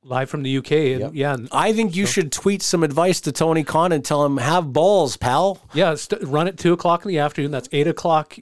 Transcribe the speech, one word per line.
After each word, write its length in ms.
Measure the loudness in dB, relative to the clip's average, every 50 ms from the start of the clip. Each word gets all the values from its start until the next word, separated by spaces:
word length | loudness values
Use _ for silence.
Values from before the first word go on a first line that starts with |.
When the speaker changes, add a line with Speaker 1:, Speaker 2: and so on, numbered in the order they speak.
| _
Speaker 1:
live 240 | -4 -4 -4 -2 -2
from 140 | -4 -6
the 80 | -4 -2
U 120 | -2 -2
K. 320 | 0 0 0 2 2 2 0
And 60 | -2
Speaker 2:
Yep. 100 | -4 -6 -4
Speaker 1:
yeah, 200 | -2 -2 -2 -2
and 140 | -4 -6 -2
Speaker 3:
I 200 | 0 0 2 2
think 220 | 2 0 0 -2 0
you 120 | -2 -2
Speaker 1:
so 60 | 0
Speaker 3:
should 200 | 0 -2 -2 -2
tweet 280 | -4 -2 0 0 0 0
some 220 | -2 -2 0 2
advice 380 | 0 2 2 2 2 2 0 0
to 100 | -2 -6
Tony 320 | -2 0 0 2 2 0
Khan 300 | 0 0 0 0 2 2
and 120 | 0 0 0
tell 200 | -2 0 2 2
him, 120 | 2 0 0
"Have 340 | 0 0 0 0 0 0
balls, 440 | 0 2 4 4 4 4 2 0 -2
pal." 440 | -2 -2 0 2 2 2 0 -2 -4 _ -6 0
Speaker 1:
Yeah, 200 | 0 2 2 0
st-, 280 | -2 -4 -6 -6 -6 -4
run 240 | -2 0 0 0 0
at 100 | -2 0
two 140 | 2 2
o'clock 320 | 2 2 2 0 0 0 0
in 40 | -2
the 100 | -2 0
afternoon. 340 | 0 0 -2 -2 -4 -4
That's 160 | -4 -6 -8 -4
eight 160 | -2 0 0
o'clock 500 | 0 0 -2 0 2 2 2 0 _ -14 -20